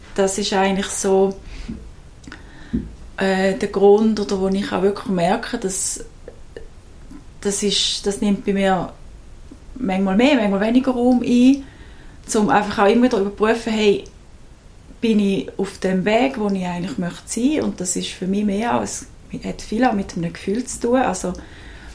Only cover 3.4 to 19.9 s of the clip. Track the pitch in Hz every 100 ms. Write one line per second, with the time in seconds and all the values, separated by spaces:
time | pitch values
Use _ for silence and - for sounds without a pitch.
3.4 | 196 190 202 196 202 208 220 214 202 196
4.4 | 190 196 202 196 196 202 - 180 170 233
5.4 | - 262 381 - - - - - - -
6.4 | - - - - - - - - - -
7.4 | 202 196 202 190 - - 202 196 208 202
8.4 | - 196 190 185 - - - - - -
9.4 | - - - - 190 190 196 196 262 269
10.4 | 208 196 220 247 262 240 247 247 - 240
11.4 | 254 277 - - - - - - - 220
12.4 | 208 202 202 220 202 240 247 226 196 202
13.4 | 214 233 226 220 214 196 - - - -
14.4 | - - - - - - 226 214 196 190
15.4 | - - 196 - 190 185 190 220 262 262
16.4 | 208 196 180 175 190 - 175 170 - -
17.4 | 254 311 214 196 185 185 185 - 185 196
18.4 | 208 196 240 240 202 - - - - -
19.4 | 190 175 - 214 254